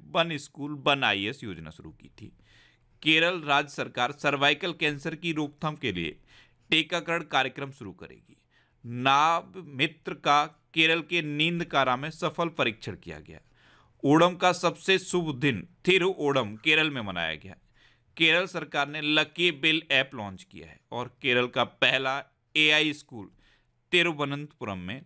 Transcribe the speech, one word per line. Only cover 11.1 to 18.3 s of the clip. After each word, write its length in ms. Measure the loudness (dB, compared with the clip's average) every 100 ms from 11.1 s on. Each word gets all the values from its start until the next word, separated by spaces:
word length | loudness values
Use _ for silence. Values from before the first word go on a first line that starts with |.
| -4
नींद 420 | -2 0 0 0
कारा 320 | 0 2 2 0
में 140 | -4
सफल 380 | -6 -6 -2 -4
परीक्षण 480 | -2 -2 -4 -10 -12
किया 220 | -12 -16
गया। 200 | -16 -20 -20 _ _ _ _ _
ओणम 320 | 4 6 6 4
का 160 | 2
सबसे 460 | 2 0 0 0 2
शुभ 360 | 2 0 -2 -2
दिन 280 | 0 -2 -6 _ 2
थिरु 240 | 2 2 0
ओणम 380 | 0 0 0 -2
केरल 340 | 2 2 2
में 120 | -2
मनाया 320 | -6 -4 -4
गया। 220 | -6 -12 -20 _ _ _ _ _ 0
केरल 300 | 2